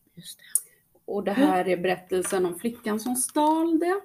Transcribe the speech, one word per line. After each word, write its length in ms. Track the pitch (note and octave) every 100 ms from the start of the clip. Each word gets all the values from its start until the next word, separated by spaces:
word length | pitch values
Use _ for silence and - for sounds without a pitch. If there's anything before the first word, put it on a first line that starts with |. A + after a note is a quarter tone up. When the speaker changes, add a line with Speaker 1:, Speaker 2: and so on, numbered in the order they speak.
| _ -
Speaker 1:
Just 220 | - -
det. 40 | - - - _ _ _ -
Speaker 2:
Och 180 | G3+
det 80 | G3
här 360 | G3+ D4 F#3 F#3
är 100 | F3
berättelsen 680 | F3 F3+ - F#3 F3 F#3+ F3+
om 140 | E3+
flickan 400 | A#3 A#3 A3 G#3+
som 160 | B3 B3+
stal 640 | - D4+ D4+ D#4+ E4 D#4+
det. 220 | E4+ G4+